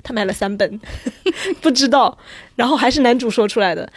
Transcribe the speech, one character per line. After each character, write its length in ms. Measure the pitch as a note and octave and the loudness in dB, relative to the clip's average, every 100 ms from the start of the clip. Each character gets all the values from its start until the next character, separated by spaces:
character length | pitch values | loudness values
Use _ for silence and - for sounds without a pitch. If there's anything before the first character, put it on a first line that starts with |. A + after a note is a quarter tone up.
她 100 | - | -8
买 140 | A#3 G3 | -4 -4
了 80 | |
三 240 | G3+ G3 G3+ | -2 -4 -2
本， 240 | G3 G#3 - - - - | -2 -4 -12 -10 -10 -6
<laughs> 440 | - E4 F#4+ F#4+ | -4 -4 -4 -2
不 80 | D#4+ | 0
知 180 | B3 C4+ | 2 2
道。 300 | C4+ A3+ - - - - - | 4 2 0 -14 -20 -10 -4
然 120 | A#3+ | 0
后 80 | C#4 | 2
还 140 | A#3 | 2
是 120 | C#4+ | 2
男 180 | B3 B3 | 4 2
主 100 | A#3+ | 0
说 180 | G#3+ G#3 | 0 0
出 120 | A3 | 2
来 160 | F#3+ D#3+ | 0 0
的， 120 | - | -8